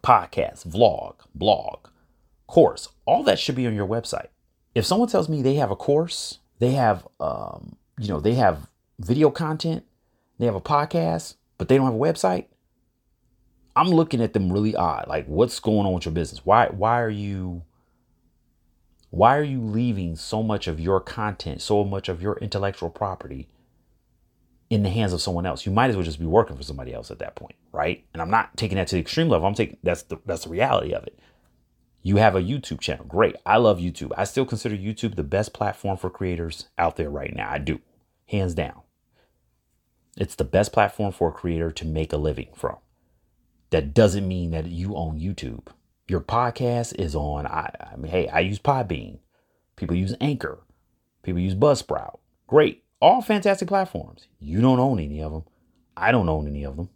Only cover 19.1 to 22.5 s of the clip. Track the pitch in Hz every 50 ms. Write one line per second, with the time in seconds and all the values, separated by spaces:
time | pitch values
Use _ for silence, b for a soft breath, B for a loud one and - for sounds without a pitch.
19.1 | - 82 101 117 135 147 151 143 135 127 113 110 104 113 123 123 110 98 92 85
20.1 | 80 80 - - - 110 113 110 107 98 - 90 80 76 80 90 98 95 - -
21.1 | - - 107 107 95 - - 82 69 67 - - 107 104 101 98 98 98 - -
22.1 | 90 82 90 104 101 - - 101